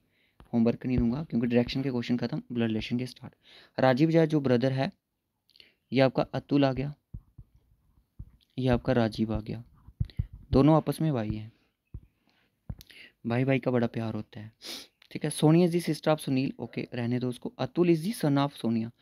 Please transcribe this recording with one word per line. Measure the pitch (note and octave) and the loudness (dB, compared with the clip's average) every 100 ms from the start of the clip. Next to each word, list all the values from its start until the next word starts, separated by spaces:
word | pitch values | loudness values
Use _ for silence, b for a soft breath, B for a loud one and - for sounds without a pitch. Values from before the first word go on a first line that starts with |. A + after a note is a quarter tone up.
| _ b b b - | _ b b b -2
होमवर्क | A#2 A#2 - B2+ | 2 2 0 -2
नहीं | B2 | 0
दूंगा | A#2 C3+ | 0 -2
क्योंकि | E3 A#2 A#2+ | -4 -2 0
डायरेक्शन | A#2+ A#2+ C3+ | -2 -2 -4
के | C3+ | -4
क्वेश्चन | B2 A#2 A#2+ | -4 -2 -4
खत्म, | A#2+ - - | -4 -6 -8
ब्लड | A#2+ A2+ | -4 -2
रिलेशन | A2 - A#2+ | -2 -4 -6
के | B2+ | -6
स्टार्ट। | - A#2 _ B B B - | -12 -20 _ B B B 0
राजीव | C3 B2+ D#3+ | 2 4 4
जो | D#3+ | 4
है, | D#3+ | 2
जो | D#3 | 2
ब्रदर | C3+ B2 C3+ | 2 2 2
है, | C3+ D#3+ - _ _ _ _ _ b b b - | -2 -4 -8 _ _ _ _ _ b b b -2
ये | B2 | 4
आपका | C3+ D3+ | 4 2
अतुल | D3 C3+ - C#3+ C3+ | -2 -4 0 2 2
आ | |
गया, | B2+ C#3+ - _ - _ - - _ _ _ _ _ _ - - _ _ - | 0 -6 -10 _ -20 _ -20 -20 _ _ _ _ _ _ -20 -20 _ _ -2
ये | B2+ | 2
आपका | A#2+ C3 | 2 2
राजीव | B2 A2+ A2 A2 | 0 0 0 -2
आ | G#2+ | -2
गया, | A2 A2 - _ - - - B B - - | -6 -10 -14 _ -14 -8 -6 B B -10 0
दोनों | C3 C#3+ D#3 | 4 6 6
आपस | - C#3+ | 2 -2
में | D#3+ | -2
भाई | B2+ G#2+ G#2+ | -2 -4 -6
हैं, | A2 _ _ _ _ - _ _ _ _ _ _ - - - B B B A#2 | -10 _ _ _ _ -20 _ _ _ _ _ _ -14 -14 -16 B B B -4
भाई | A#2+ C3 | 0 2
भाई | C3+ | 0
का | C3 | 2
बड़ा | B2 A#2 | 0 0
प्यार | A#2 A2+ | -4 -6
होता | G#2+ - G#2+ | -8 -10 -14
है, | G#2+ _ B B B _ - | -18 _ B B B _ -16
ठीक | - | -8
है। | D3+ | -8
सोनिया | - D#3 E3 F3 | 2 4 6 4
is | F3 | 2
the | E3 | -2
sister | D3+ D#3+ | -2 0
of | D#3 | -2
सुनील, | - C3 C#3 - | 0 -2 -2 -6
ओके, | A#2 C3 - | -10 -10 -8
रहने | B2 A#2 B2 | -6 -4 -2
दो | B2 | -4
उसको। | B2 B2 | -6 -10
अतुल | - C3 - F3 | -8 -4 0 2
is | E3 | 2
the | F3 A#3 | 0 -2
son | D3+ C#3 C#3+ | 0 2 0
of | |
सोनिया, | - A2+ A2+ A2+ - | -2 -2 -2 -4 -10